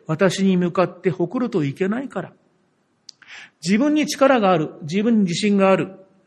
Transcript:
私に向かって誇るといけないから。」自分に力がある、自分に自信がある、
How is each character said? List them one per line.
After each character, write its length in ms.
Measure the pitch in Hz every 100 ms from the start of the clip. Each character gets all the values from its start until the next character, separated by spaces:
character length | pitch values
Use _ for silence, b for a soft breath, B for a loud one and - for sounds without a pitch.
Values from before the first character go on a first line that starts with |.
| B
私 360 | 156 196 -
に 140 | 190 180
向 160 | 180
か 120 | 190
っ 160 | 175 180
て 100 | 185
誇 340 | - 175 254
る 60 | 247
と 140 | 190
い 100 | 143
け 140 | 135 185
な 140 | 226
い 60 | 277
か 140 | 196
ら。」 100 | 165 _ _ _ _ _ _ _ - - B B B B
自 120 | 165 208
分 180 | 294
に 120 | 302 294
力 340 | - 269 254
が 100 | 196
あ 80 | 175
る、 160 | 151 -
自 200 | 147 185
分 160 | 214 226
に 20 |
自 100 | 190
信 220 | 170 214 202
が 120 | 190
あ 60 | 190
る、 180 | 139 - - _